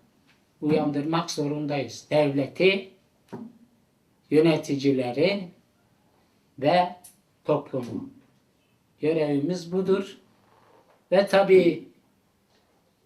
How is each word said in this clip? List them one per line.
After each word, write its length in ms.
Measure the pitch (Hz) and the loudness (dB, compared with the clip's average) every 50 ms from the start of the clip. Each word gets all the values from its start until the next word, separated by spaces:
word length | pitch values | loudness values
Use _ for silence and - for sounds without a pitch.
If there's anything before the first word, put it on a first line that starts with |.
| _ _ _ _ _ _ _ _ _ _ _ - | _ _ _ _ _ _ _ _ _ _ _ -6
uyandırmak 680 | 151 147 - 151 151 143 143 143 143 156 160 165 170 - | -2 0 0 2 0 0 -2 -2 -2 -2 -2 -2 -2 -4
zorundayız. 760 | - 156 147 143 147 151 151 143 143 139 131 113 - - - - | -6 -4 -4 -4 -4 -4 -4 -4 -4 -4 -6 -6 -10 -16 -6 -2
Devleti, 800 | 147 151 151 143 135 139 135 131 - - 170 190 196 196 - - - _ _ _ _ _ _ _ - - - - - _ _ _ _ _ _ _ _ _ _ _ _ _ _ - | 2 2 2 2 0 -2 -4 -4 -2 2 2 2 2 0 -4 -10 -18 _ _ _ _ _ _ _ -18 -16 -16 -18 -20 _ _ _ _ _ _ _ _ _ _ _ _ _ _ 0
yöneticileri 1200 | 143 151 160 165 156 147 - - 143 135 131 139 131 127 123 123 120 135 156 190 202 202 185 170 - _ _ _ _ _ _ _ _ _ _ _ _ _ _ _ _ _ _ _ _ - | 2 4 4 4 2 0 -2 -4 -4 -2 0 0 0 0 -2 -4 -2 0 0 0 0 -2 -6 -12 -18 _ _ _ _ _ _ _ _ _ _ _ _ _ _ _ _ _ _ _ _ -4
ve 380 | 127 147 170 180 180 180 - - - - - _ _ _ _ _ _ | 0 2 4 2 2 0 -2 -12 -20 -20 -20 _ _ _ _ _ _
toplumu. 640 | - 151 147 - - - 131 120 113 - - - - - _ _ _ _ _ _ _ _ _ _ _ _ _ _ _ _ _ | -2 -2 -2 -4 -6 -8 -8 -8 -8 -10 -10 -12 -14 -18 _ _ _ _ _ _ _ _ _ _ _ _ _ _ _ _ _
Görevimiz 720 | - 151 160 160 151 147 147 139 143 - 180 180 165 170 175 | -2 -2 0 0 0 0 -2 -2 -2 -2 -4 -6 -8 -6 -4
budur. 460 | 190 190 180 190 208 202 - - - _ _ _ _ _ _ _ _ _ _ _ _ _ _ _ _ _ - 175 | -2 0 0 0 -2 -2 -6 -14 -20 _ _ _ _ _ _ _ _ _ _ _ _ _ _ _ _ _ 0 2
Ve 140 | 190 202 | 2 2
tabii 640 | 196 - 190 196 185 190 185 170 170 156 - - - _ _ _ _ _ _ _ _ _ _ _ _ _ _ _ _ _ _ _ _ _ _ _ | 4 2 2 4 6 6 6 6 4 2 -2 -6 -16 _ _ _ _ _ _ _ _ _ _ _ _ _ _ _ _ _ _ _ _ _ _ _